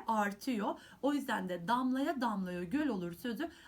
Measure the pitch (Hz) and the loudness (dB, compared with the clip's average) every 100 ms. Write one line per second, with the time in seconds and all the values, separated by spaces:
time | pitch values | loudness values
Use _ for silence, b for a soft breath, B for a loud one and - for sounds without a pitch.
0 | - 220 208 202 - 226 226 - B B | 2 2 2 0 -2 0 0 -2 B B
1 | 269 294 269 208 185 175 170 247 254 262 | 0 2 0 -2 0 -4 0 2 2 2
2 | 285 294 233 202 185 180 175 254 302 208 | 2 2 0 0 -2 -4 -2 2 2 0
3 | 175 170 247 220 330 B | -2 -4 -4 -2 -4 B